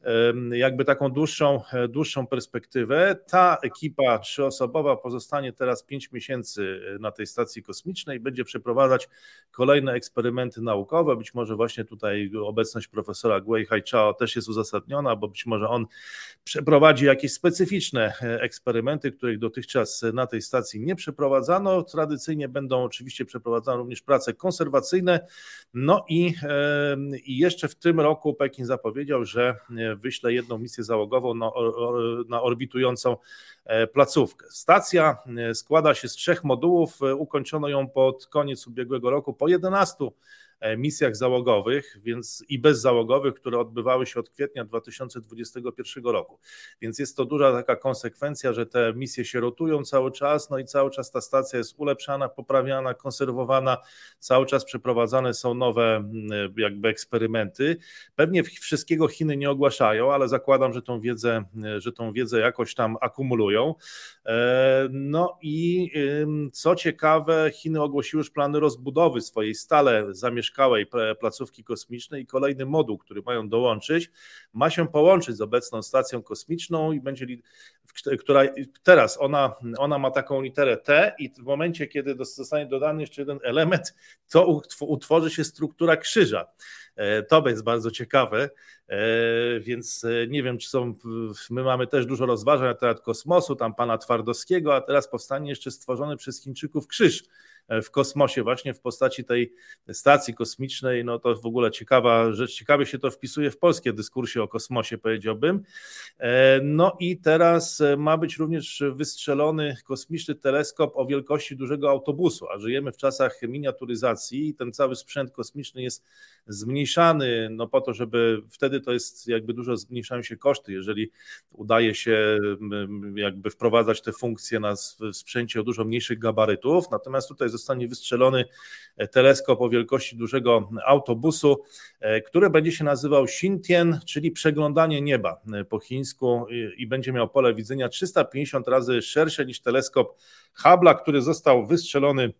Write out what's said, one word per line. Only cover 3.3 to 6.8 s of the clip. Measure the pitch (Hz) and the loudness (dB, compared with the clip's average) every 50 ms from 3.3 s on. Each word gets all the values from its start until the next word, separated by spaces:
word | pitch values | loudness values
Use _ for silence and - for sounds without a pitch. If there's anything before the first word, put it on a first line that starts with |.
| - 185 180 180 165 - - | 4 6 6 6 4 2 -2
ekipa | 131 - - 160 151 - - 139 127 117 107 | -6 -8 -6 -8 -8 -2 0 2 2 2 2
trzyosobowa | 101 - - - 139 135 135 - 131 120 123 160 147 147 127 - | 0 -6 -4 -2 -2 -2 0 -2 -4 -2 -2 0 0 0 0 0
pozostanie | - 123 120 123 - - 147 143 139 127 - | -2 -8 -10 -10 -8 -6 -6 -6 -6 -6 -6
teraz | _ 131 127 123 - - | _ -2 -2 -2 -4 -6
pięć | _ 139 135 - - | _ -12 -12 -12 -12
miesięcy, | - 120 - - 131 123 113 - - 104 101 95 95 92 | -14 -14 -10 -8 -8 -8 -8 -10 -8 -6 -6 -6 -6 -8